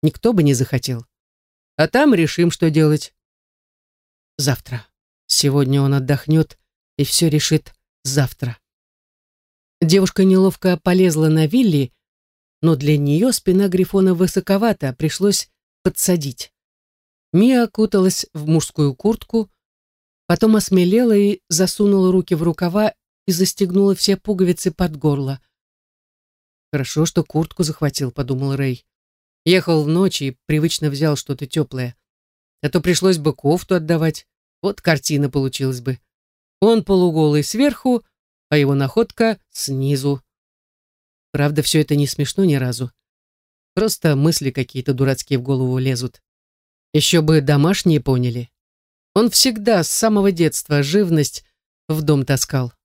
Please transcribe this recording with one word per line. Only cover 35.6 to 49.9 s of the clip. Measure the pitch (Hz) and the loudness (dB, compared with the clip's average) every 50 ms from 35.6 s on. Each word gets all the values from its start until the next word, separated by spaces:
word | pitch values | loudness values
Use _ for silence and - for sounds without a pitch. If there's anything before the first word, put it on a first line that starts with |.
| 135 131 131 123 | -4 -4 -4 -6
бы. | 120 135 127 - _ _ _ _ _ _ _ _ _ _ _ _ | -6 -8 -8 -8 _ _ _ _ _ _ _ _ _ _ _ _
Он | 190 220 233 220 180 | 2 2 2 2 0
полуголый | - 196 185 180 175 160 160 156 151 147 151 147 | 0 2 2 2 2 2 2 2 2 2 0 -2
сверху, | - - 214 277 294 269 - - 254 247 226 _ _ _ _ _ _ _ _ _ _ | -2 -2 0 0 0 0 -2 -2 -2 -2 -2 _ _ _ _ _ _ _ _ _ _
а | 151 151 | 0 2
его | 143 135 143 | 2 2 2
находка | 139 139 135 - 220 233 233 - - 233 226 214 - _ _ | 0 0 0 0 -2 -2 -2 0 -2 0 0 0 -4 _ _
снизу». | _ - - - 139 131 135 139 143 135 131 143 143 135 _ _ _ _ _ _ _ _ _ _ _ _ _ _ _ _ _ _ _ _ _ _ | _ -10 -8 -6 -6 -4 -2 -2 -2 -2 -2 -2 -4 -4 _ _ _ _ _ _ _ _ _ _ _ _ _ _ _ _ _ _ _ _ _ _
Правда, | - 139 143 147 151 151 | -4 -2 -2 0 0 -2
все | 143 - - 156 | -2 0 0 0
это | 151 - 147 | 0 0 0
не | 143 147 135 | -2 -2 -2
смешно | - - 147 - - - 196 | -2 -6 -6 -4 -2 0 0
ни | 180 147 | 2 2
разу. | 139 131 127 120 117 127 123 _ _ _ _ _ _ _ _ _ _ _ _ _ _ _ _ _ | 0 -2 -4 -4 -6 -8 -10 _ _ _ _ _ _ _ _ _ _ _ _ _ _ _ _ _
Просто | - 214 220 - - - 160 147 | -2 -2 -2 -4 0 0 0 2
мысли | 135 143 160 170 - 151 131 | 2 2 0 0 0 -4 -4
какие-то | 127 139 131 - - 131 127 - 135 | -4 -4 -8 -6 -8 -10 -4 -4 -2
дурацкие | 123 135 131 135 131 - _ 143 123 | 0 0 0 0 -4 -4 _ -4 -4
в | |
голову | 123 131 139 127 131 127 127 131 | -2 -2 -2 -2 -2 -2 -2 -2
лезут. | 131 135 131 120 123 123 _ _ _ _ _ _ _ _ _ _ _ _ _ _ _ _ _ | -2 -2 -4 -4 -6 -10 _ _ _ _ _ _ _ _ _ _ _ _ _ _ _ _ _
Еще | 151 - - - 165 | -2 0 2 2 2
бы | 160 151 160 156 | 2 4 2 2
домашние | 139 131 147 143 143 170 196 - - 185 156 147 | 2 2 2 2 2 2 0 0 0 0 0 0
поняли. | 127 139 131 123 123 123 117 123 120 - _ _ _ _ _ _ _ _ _ _ _ _ _ | 0 0 -2 0 -2 -2 -4 -6 -10 -12 _ _ _ _ _ _ _ _ _ _ _ _ _
Он | 190 226 240 | 0 0 2
всегда | - - - 262 226 220 202 233 226 185 156 | 2 2 2 2 0 -2 0 2 2 2 2
с | |
самого | - | 0